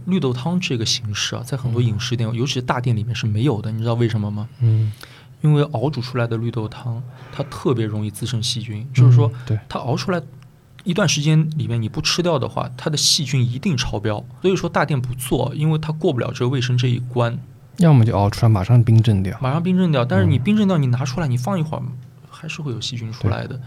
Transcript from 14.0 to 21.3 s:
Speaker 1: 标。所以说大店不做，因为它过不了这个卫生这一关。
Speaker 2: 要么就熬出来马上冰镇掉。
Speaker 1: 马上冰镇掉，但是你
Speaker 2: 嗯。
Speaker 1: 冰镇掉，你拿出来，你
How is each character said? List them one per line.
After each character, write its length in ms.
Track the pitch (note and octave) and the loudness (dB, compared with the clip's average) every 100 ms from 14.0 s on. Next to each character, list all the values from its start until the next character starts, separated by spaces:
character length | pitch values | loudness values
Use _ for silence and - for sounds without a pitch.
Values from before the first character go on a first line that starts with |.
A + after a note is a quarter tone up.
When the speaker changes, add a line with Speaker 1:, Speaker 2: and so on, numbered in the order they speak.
Speaker 1:
标。 240 | G#2+ G#2+ B2 - | -2 -4 -8 -2
所 80 | F#3 | 0
以 60 | F#3+ | 0
说 120 | E3+ | 0
大 160 | F#3 | 0
店 160 | D#3 D3 | 0 0
不 140 | B2 | -2
做， 400 | - - D#3+ - | -6 -2 0 0
因 160 | - D3+ | 0 0
为 80 | D#3 | 0
它 140 | D#3 | -2
过 200 | D#3 F#3 | -2 0
不 60 | B2 | 0
了 140 | A#2+ | -2
这 120 | - | -2
个 40 | B2 | -2
卫 120 | C#3 | 0
生 160 | B2 B2 | 0 0
这 120 | B2+ | 2
一 100 | A#2+ | 0
关。 400 | - A#2+ A#2 A#2+ - - - - | -2 -2 -2 -2 -10 -20 -20 2
Speaker 2:
要 140 | E3+ | 6
么 120 | C#3+ | 8
就 120 | A2+ F#2 | 6 4
熬 140 | G2+ | 2
出 140 | - | 4
来 40 | A2+ | 4
马 140 | G#2 | 4
上 200 | F#2 B2 | 6 4
冰 200 | A#2 A2+ | 8 6
镇 200 | A2 G2+ | 6 4
掉。 140 | F#2+ - | 0 -2
Speaker 1:
马 100 | C3 | -2
上 120 | D3 | -2
冰 140 | E3+ F#3 | 0 2
镇 140 | F#3 | 2
掉， 140 | C#3+ | 2
但 160 | B2 F#3 | 2 2
是 60 | F#3 | 4
你 120 | C#3+ | 2
Speaker 2:
嗯。 40 | |
Speaker 1:
冰 140 | - G#3+ | 2 2
镇 120 | G3+ | 4
掉， 100 | F3 | 2
你 80 | C3+ | 2
拿 180 | A#2+ | 0
出 160 | C#3+ - | -2 -4
来， 60 | |
你 100 | D#3 | -2